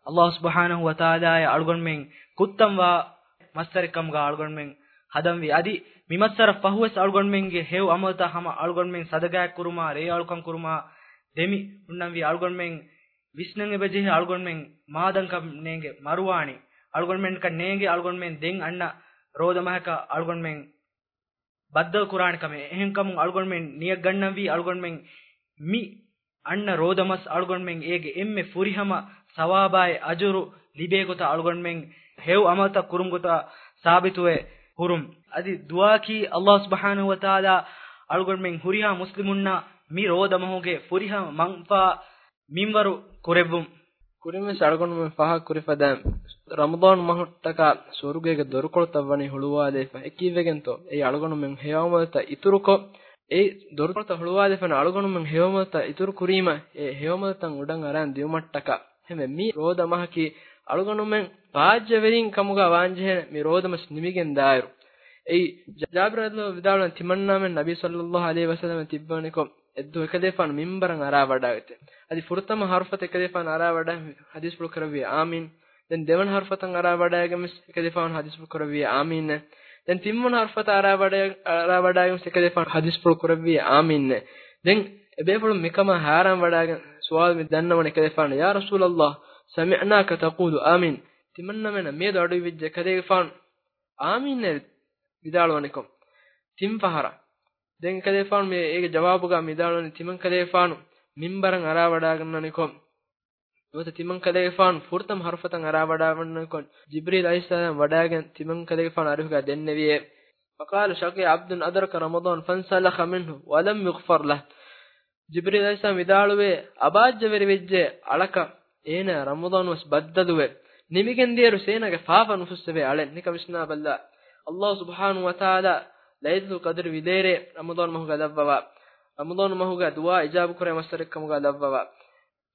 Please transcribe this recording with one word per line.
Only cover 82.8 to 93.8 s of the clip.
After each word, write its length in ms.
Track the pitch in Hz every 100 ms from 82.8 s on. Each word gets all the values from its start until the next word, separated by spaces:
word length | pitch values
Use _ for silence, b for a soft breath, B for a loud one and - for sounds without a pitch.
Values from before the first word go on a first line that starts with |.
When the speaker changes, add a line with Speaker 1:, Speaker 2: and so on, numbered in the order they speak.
| 160 165
Speaker 2:
pul 120 | 170 165
karawi 360 | 165 165 165 156 - 139
amin 240 | 160 151 135
ne 100 | 113 - B B B
den 140 | 175 208 202 - _ -
ebe 160 | 165 214
pul 120 | 220
mikama 420 | 202 165 170 196 180
haram 400 | 147 160 190 185
wadagen 400 | 175 165 165 160 - - -
sual 260 | 160 175
mi 100 | 170
dannawan 420 | 156 156 170 170 156
ekadefan 460 | 160 156 156 147
ya 160 | 139 175 202
rasulullah 560 | 202 196 180 170 147 147 B B B
sami'naka 640 | - 170 190 196 208 196 165
taqulu 420 | 165 160 175 147
amin 320 | 147 180 175 127 - b b -
timanna 320 | 180 214 214
men 160 | 202 165 147
me 100 | 196
do 60 | 190
adu 160 | 175 175
vijje 260 | 175 160 156
ekadefan 540 | 180 175 185 180 185 165 - _ _ _ _